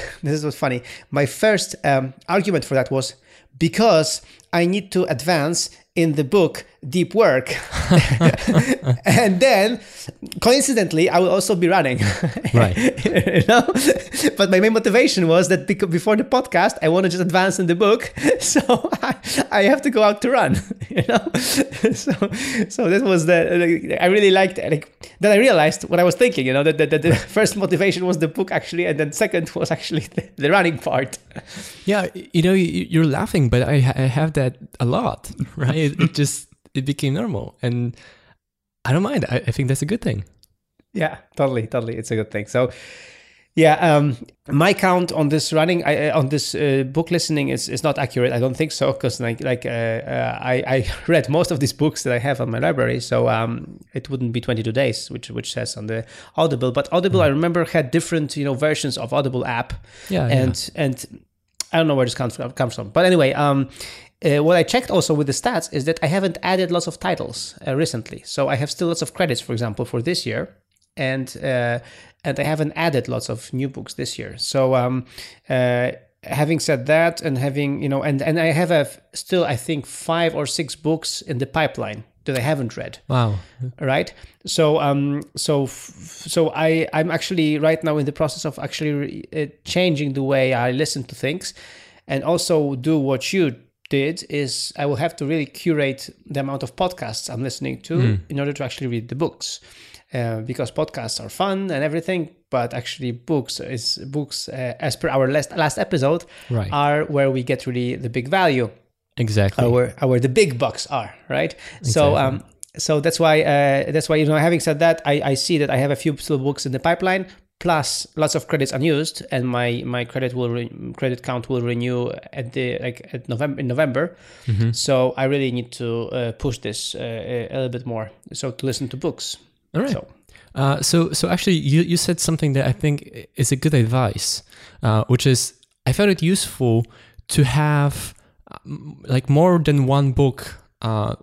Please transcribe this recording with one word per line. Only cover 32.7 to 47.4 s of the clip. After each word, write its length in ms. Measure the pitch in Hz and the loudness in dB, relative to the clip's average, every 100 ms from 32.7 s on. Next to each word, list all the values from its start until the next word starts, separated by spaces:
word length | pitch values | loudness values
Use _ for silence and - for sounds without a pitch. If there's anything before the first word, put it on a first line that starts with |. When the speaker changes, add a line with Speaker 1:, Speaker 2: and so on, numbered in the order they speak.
Speaker 2:
y-, 140 | 175 - | -2 0
you're 140 | 160 165 | 2 2
laughing, 420 | 175 214 185 127 | 0 0 0 2
but 120 | 123 | 2
I 180 | 127 147 | 2 4
ha-, 120 | 127 - | 4 2
I 100 | 131 | 0
have 260 | 127 160 | 0 0
that 220 | 147 127 - - - | 0 -2 -4 -14 -4
a 40 | |
lot, 460 | 120 - 240 - - - | -2 0 -2 -6 -10 -10
<laughs> 120 | - - | -10 -2
right? 180 | 123 156 | -2 0
It, 240 | 147 151 | 0 0
it 140 | 165 | 0
just, 340 | - 143 - - _ _ | 0 -2 -4 -14 _ _
it 100 | 135 | -6
became 300 | 135 143 139 | -6 -4 -2
normal, 420 | 147 226 117 58 - | -2 -4 -6 -8 -6
and 340 | 123 120 120 - - _ _ _ _ _ _ _ | -4 -2 -4 -8 -18 _ _ _ _ _ _ _
I 80 | - | 0
don't 100 | 147 | 2
mind. 240 | 208 269 - | 2 -2 -2
I, 80 | 123 - | -2 -2
I 40 | |
think 180 | - 127 | -2 -2
that's 140 | 135 | -2
a 40 | 151 | -2
good 140 | 226 | -2
thing. 240 | - 104 - _ _ _ _ _ _ | -2 -4 -8 _ _ _ _ _ _
Speaker 1:
Yeah, 240 | 202 156 143 _ - | -4 -4 -4 _ 0
totally, 300 | 180 123 113 | 0 0 -2
totally. 300 | 127 113 113 | -4 -4 -6
It's 140 | 117 | -4
a 60 | 110 | -4
good 140 | 107 | -4
thing. 160 | 104 107 | -6 -2
So, 240 | 123 127 - - - - - _ _ _ | 0 0 -4 -18 -20 -20 -20 _ _ _
yeah, 200 | - 160 151 170 147 | 4 6 6 4 4
um, 200 | 143 120 - _ - | 4 -2 -10 _ -2
my 240 | 143 180 | 2 4
count 380 | 196 190 180 175 | 4 2 2 0
on 160 | - 147 | 0 0
this 220 | 156 - | 0 0
running, 320 | 156 160 175 | 2 2 2
I, 240 | 156 147 147 | 0 0 0
uh, 80 | 156 | 0
on 100 | 131 | 0
this, 260 | 147 - | -2 -2
uh, 300 | - 143 135 | -2 0 0
book 260 | 131 143 170 | 0 -2 0
listening 380 | 175 - 151 | -2 0 -2